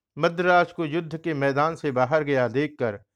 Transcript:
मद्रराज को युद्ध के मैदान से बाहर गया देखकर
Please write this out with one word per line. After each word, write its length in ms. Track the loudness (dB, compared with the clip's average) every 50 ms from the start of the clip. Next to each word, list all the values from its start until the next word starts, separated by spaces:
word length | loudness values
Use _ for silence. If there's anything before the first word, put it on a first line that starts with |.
| _ _ _
मद्रराज 540 | -2 -2 0 0 0 2 4 4 4 4 2
को 140 | -2 -6 -6
युद्ध 320 | -4 -4 -4 -6 -6 -10
के 160 | -8 -6 -4 -2
मैदान 420 | 0 0 0 2 2 0 0 -2
से 160 | -4 -6 -2
बाहर 320 | 0 0 2 2 2 0 0
गया 240 | 0 0 0 0
देखकर 560 | 0 0 -2 -2 -2 -4 -4 -4 -4 -4 -8 _ _ _